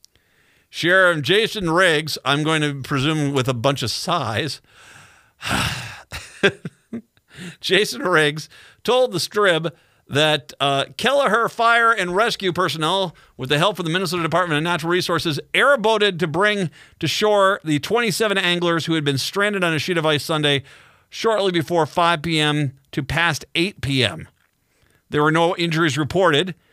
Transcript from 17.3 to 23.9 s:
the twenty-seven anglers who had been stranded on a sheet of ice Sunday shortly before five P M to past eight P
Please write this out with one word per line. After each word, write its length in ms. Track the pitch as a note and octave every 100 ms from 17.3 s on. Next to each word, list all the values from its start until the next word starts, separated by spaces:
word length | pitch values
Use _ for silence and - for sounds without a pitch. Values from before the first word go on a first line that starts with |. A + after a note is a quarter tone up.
| G#3 F#3+ G3
the 140 | D#3 D3
twenty-seven 580 | - A3+ A3+ D#3 A3 F#3+
anglers 500 | F3 F3 E3+ E3 D3+
who 80 |
had 100 | D#3+
been 140 | D3 C3+
stranded 460 | - G3 G3+ G3+
on 80 | E3+
a 60 | D#3
sheet 180 | F3+ E3+
of 80 |
ice 200 | D#3 D3
Sunday 400 | - D#3 D3 C#3 - - - _ _
shortly 440 | - A3+ G#3 G3
before 340 | F3 C#3+ F3 D3+
five 360 | - E3+ E3+
P 160 | E3 D#3+
M 340 | D3+ D3 C#3+ - _
to 120 | -
past 420 | C3 D3 E3+ D3 -
eight 260 | E3 F#3 -
P 240 | C3+